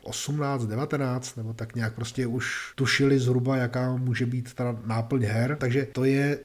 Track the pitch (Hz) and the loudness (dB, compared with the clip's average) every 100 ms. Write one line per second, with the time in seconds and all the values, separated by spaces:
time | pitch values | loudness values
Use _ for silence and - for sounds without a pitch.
0 | - - - 151 143 135 113 110 147 147 | -10 -8 -4 -2 0 0 -2 -2 -2 0
1 | 131 127 127 120 113 113 113 120 113 113 | 0 -2 -6 -8 -8 -6 -6 -2 -4 -4
2 | 117 - 120 120 - - - - 127 - | -6 -2 -2 -2 -4 -6 -8 -2 0 4
3 | 139 135 123 127 127 131 120 123 127 127 | 6 6 4 4 2 2 0 0 0 0
4 | 127 117 120 123 120 - 123 113 113 113 | 0 0 0 -2 -6 -4 -4 -2 -2 -2
5 | 113 135 107 113 120 107 127 135 131 127 | 0 0 2 2 2 0 0 0 0 0
6 | 131 139 143 139 | 2 4 2 -2